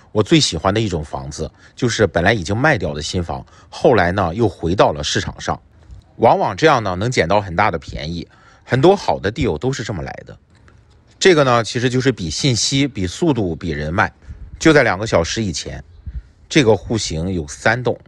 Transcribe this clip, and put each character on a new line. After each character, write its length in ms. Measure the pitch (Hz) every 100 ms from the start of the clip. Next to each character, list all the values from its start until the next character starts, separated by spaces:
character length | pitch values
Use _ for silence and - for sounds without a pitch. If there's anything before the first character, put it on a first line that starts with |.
| _
我 80 | 107
最 180 | 104 165
喜 160 | - 82
欢 180 | 95
的 60 | 104
一 80 | 110
种 160 | 85
房 260 | 78 73 69
子， 200 | - 73 - - -
就 140 | 123
是 160 | - 98
本 180 | 87
来 80 | 90
已 120 | 113
经 120 | 82 104
卖 220 | 151 143
掉 160 | 85
的 80 | 73
新 200 | 78 92
房， 240 | 85 67 - - -
后 260 | - 165 113
来 160 | 87
呢， 220 | 98 87 92
又 120 | 110
回 280 | - 82 95
到 160 | 131
了 120 | 73
市 160 | 76 110
场 200 | 82 -
上。 180 | - 76 _ _ - - - -
往 200 | 117 180
往 180 | 151 95
这 120 | 156
样 140 | 131
呢， 120 | 101 90
能 140 | 113
捡 160 | - 82
到 140 | 101
很 140 | 101 85
大 160 | 104
的 60 | 82
便 360 | - - 78
宜， 120 | 85 - _ _ _
很 160 | - 127
多 160 | 165 196
好 240 | - 76
的 120 | 92
deal 260 | 107 117 78
都 160 | 123
是 100 | 135
这 80 | 110
么 120 | 90
来 100 | 67 - -
的。 120 | - _ _ _ _ _ _ _ -
这 140 | 190
个 100 | 156
呢， 200 | 135 120
其 180 | 107 120
实 80 | 123
就 100 | 127
是 120 | 131
比 160 | 113 82
信 260 | - 131 117
息、 320 | - 135 143
比 200 | - 90
速 260 | - 170
度、 220 | 120 92 78
比 160 | 87
人 200 | 73 76
脉。 220 | 92 90 - - - - -
就 120 | 160
在 120 | 147
两 140 | 117 92
个 80 | 110
小 160 | 90
时 220 | 85 -
以 80 | 104
前， 320 | 76 65 67 - - - - - _ -
这 160 | 170
个 140 | 113 104
户 200 | - 113
型 360 | - 80 87
有 120 | 92 73
三 360 | - - 120
栋， 160 | 123 -